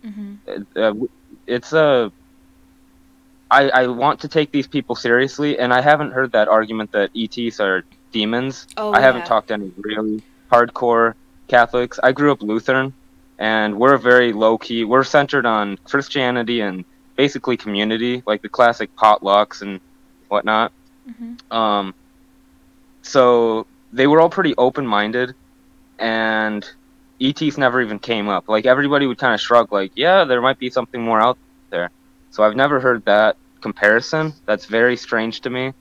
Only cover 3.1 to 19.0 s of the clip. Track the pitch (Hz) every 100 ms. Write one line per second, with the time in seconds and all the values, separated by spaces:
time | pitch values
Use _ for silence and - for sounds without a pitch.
3.1 | _ _ _ _ 131 139 131 127 120 139
4.1 | - 151 160 147 143 131 147 - 123 123
5.1 | 120 135 - 147 - 123 123 143 151 143
6.1 | 127 131 113 107 110 107 110 104 107 98
7.1 | 113 113 - 117 - 101 92 - _ _
8.1 | 110 107 117 131 131 - - 220 127 131
9.1 | 120 - 113 - 107 95 92 104 107 110
10.1 | 107 _ _ _ 120 120 - 120 117 117
11.1 | 113 _ _ - 123 117 123 123 - 127
12.1 | 131 147 139 104 110 123 131 135 131 _
13.1 | _ _ - 107 110 107 101 127 135 117
14.1 | 123 120 104 110 113 - 117 110 127 131
15.1 | 151 139 143 120 110 101 98 - 139 135
16.1 | 143 127 123 117 120 104 92 90 _ _
17.1 | - 143 131 - 120 107 101 107 110 120
18.1 | 123 113 107 104 - 120 117 107 -